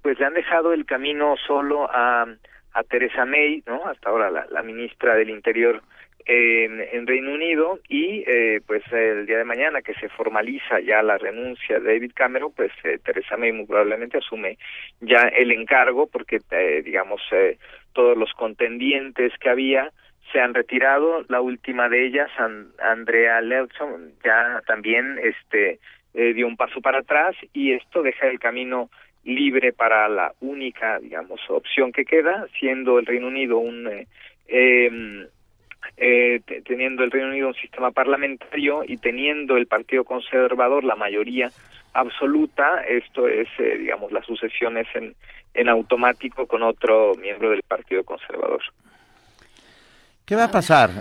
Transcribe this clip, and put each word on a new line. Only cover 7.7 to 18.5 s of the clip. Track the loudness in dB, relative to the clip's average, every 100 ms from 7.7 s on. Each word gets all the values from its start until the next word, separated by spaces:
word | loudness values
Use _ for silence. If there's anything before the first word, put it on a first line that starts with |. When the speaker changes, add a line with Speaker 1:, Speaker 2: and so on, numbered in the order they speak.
| -2 -4
Speaker 1:
y, | -2 -2 -4 0
eh, | 2 2 0 -2
pues | -6 -2
el | 0 0 0 -2
día | -2
de |
mañana | -2 -2 -2 -2
que | -6
se | -10 -10
formaliza | -6 -2 -2 -2 -6 -2 -2
ya | 2 2
la | 4 0
renuncia | -2 -6 -8 -8 -2 0
de | 2
David | 0 0
Cameron, | -2 0 0 -4 -4
pues, | -4 -4
eh, | -6 -4
Theresa | -4 -4 -4 -2
May | -2
muy | -2 0
probablemente | 2 2 0 -4 -6
asume | -6 -8 -8 -10 -14 -18 -18 -8
ya | 4 6 6
el | 4 4
encargo, | 2 2 4 4 2 0
porque, | -2 -4 -6 -2
eh, | -2 0 0
digamos, | -2 -4 -4 -6 0
eh, | 2 2 0 -12 -20 _
todos | 4 4 4
los | 0
contendientes | -4 -6